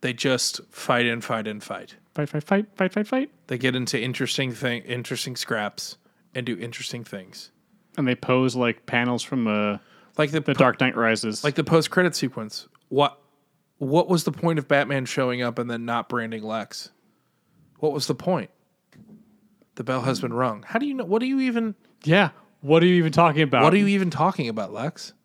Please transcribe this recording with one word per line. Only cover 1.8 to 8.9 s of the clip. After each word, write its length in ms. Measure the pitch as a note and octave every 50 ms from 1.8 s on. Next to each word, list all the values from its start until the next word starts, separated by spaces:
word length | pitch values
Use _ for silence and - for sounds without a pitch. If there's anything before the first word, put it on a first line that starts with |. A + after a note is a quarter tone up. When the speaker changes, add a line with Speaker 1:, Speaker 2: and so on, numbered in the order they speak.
| - - - - _ _ _
Speaker 2:
Fight, 140 | - D3+ C#3
fight, 120 | - D3+ D3
fight, 220 | - G3+ G3 G#3+ - _
fight, 180 | - F#3+ F#3 -
fight, 140 | G#3 G#3+
fight. 240 | - - C4 C4+ D4 _ _ _
Speaker 1:
They 120 | - C3 A#2+
get 180 | A#2+ C3 B2+
into 240 | B2+ B2 A2 - B2+
interesting 520 | G#2+ B2+ C3 - C3+ A#2+ - - C#3 C3 A#2
thing, 300 | A2 - B2+ A#2+ A#2+ -
interesting 540 | - B2 B2 A#2 - C3+ A#2 - C#3+ B2+
scraps 600 | - - - A#2+ A2 G#2 G2+ - - - - - _ _ _ _ _ _ _ _
and 100 | C3 B2
do 140 | A#2+ A#2 F2
interesting 460 | A2+ A#2 A#2 - C3 - - B2 A#2
things. 460 | - - G2+ F#2 F#2+ - - - - _ _ _ _ _ _ _ _ _
Speaker 2:
And 100 | - D3 B2+
they 60 | B2
pose 400 | - - - B2+ B2+ C3 C3 A#2
like 300 | B2+ B2 A#2+ A2+ - _
panels 360 | -